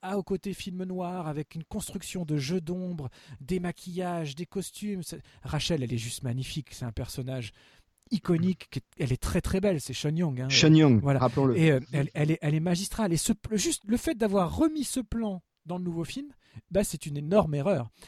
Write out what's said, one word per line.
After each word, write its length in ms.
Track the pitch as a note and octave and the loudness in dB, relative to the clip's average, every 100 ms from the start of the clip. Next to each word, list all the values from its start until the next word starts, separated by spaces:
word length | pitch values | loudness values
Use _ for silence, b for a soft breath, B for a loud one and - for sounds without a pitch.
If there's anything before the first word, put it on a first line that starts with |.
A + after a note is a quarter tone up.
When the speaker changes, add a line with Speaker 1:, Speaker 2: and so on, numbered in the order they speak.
Speaker 1:
à, 160 | F#3 G3 | -4 -4
au 40 | |
côté 300 | - F#3+ G3+ | -2 -4 -4
film 300 | F3 - F3+ | -8 -8 -8
noir, 440 | F#3 F#3 F3 F3+ D#3 | -6 -6 -6 -6 -6
avec 280 | D3 D3+ D#3+ | -6 -8 -10
une 80 | |
construction 600 | D#3 G#3+ - G3 - F#3 E3 | -10 -8 -8 -8 -8 -6 -2
de 120 | D3+ | -2
jeux 240 | C3 F#3 | 0 -2
d'ombre, 480 | D#3+ F3+ F#3 F3 C3 - b B2+ | -2 -4 -4 -6 -8 -12 b -14
des 200 | C3 F#3 | -4 -2
maquillages, 760 | F3 - - F3 F3+ E3+ D#3 C#3 | -2 -6 -8 -6 -4 -4 -6 -8
des 100 | F3 | -8
costumes. 560 | G3+ F3+ - G#3 G3 | -6 -8 -8 -6 -6
C'est, 200 | E3 - - b | -8 -12 -16 b
Rachel, 400 | - D3+ - E3 | -6 -2 0 0
elle 120 | B2 | 0
est 40 | A#2 | -2
juste 240 | A2+ - | -4 -6
magnifique. 480 | C3 B2 C3 D#3 - | -4 -4 -4 -8 -10
C'est 120 | - B2 | -10 -10
un 60 | |
personnage 640 | A2 A#2+ - B2+ C3 A2 - b b b _ _ | -8 -8 -8 -8 -8 -8 -14 b b b _ _
iconique, 560 | G3 - E3+ F3+ F3+ - | -4 2 2 2 0 -4
qui 100 | C3+ | -10
est, 60 | - - | -10 -4
elle 140 | C3+ | -2
est 80 | B2+ | -2
très, 180 | - F3+ | 0 0
très 220 | - F#3+ | 2 2
belle, 180 | G3+ E3 | 2 0
c'est 140 | - | -2
Sean 200 | B2+ D3+ | -4 -2
Young, 280 | D#3 F3 B2+ | 0 0 -2
hein. 80 | C3 | 0
Speaker 2:
Sean 240 | - D#3+ | 6 8
Young, 260 | D#3 D#3 A2+ | 10 10 8
Speaker 1:
Voilà. 180 | C#3 C3+ | 6 4
Speaker 2:
rappelons-le. 380 | B2+ B2+ C3+ A#2+ | 4 4 4 6
Speaker 1:
Et, 140 | D#3+ | 6
euh, 80 | C3+ B2 | 4 2
elle, 160 | C#3 C#3 | -2 -2
elle 160 | D3 D3+ | 0 0
est, 100 | D#3+ | 0
elle 120 | D#3 | 0
est 60 | D#3 | 0
magistrale. 540 | E3+ F3 G3+ - G#3+ | 2 0 -2 -2 0
Et 40 | E3 | 0
ce 140 | - | 0
pl-, 260 | A3+ - G#3+ | -2 -2 -2
juste 260 | E4 D4+ G3+ | 0 -2 0
le 80 | A#3 | -2
fait 200 | - B3 | 0 0
d'avoir 380 | G#3+ G3 E3+ - | 2 2 2 2
remis 280 | D#4+ D#4 | 2 2
ce 160 | B3+ - | -4 -4
plan 420 | B3 A#3 A3 F#3 - _ - | -4 -4 -4 -6 -10 _ -8
dans 120 | F3+ | -6
le 60 | F3+ | -4
nouveau 180 | E3 | -4
film, 240 | E3 - C#4+ - b b b | -6 -8 -12 -14 b b b
bah, 120 | F#3 | 0
c'est 220 | G#3 D#3+ D#3+ | 0 -2 -8
une 100 | C#3+ | -6
énorme 380 | D3 G3+ D#3+ | 2 2 4
erreur. 360 | C#3+ D3 F3 A#2 - | 2 0 0 -2 -12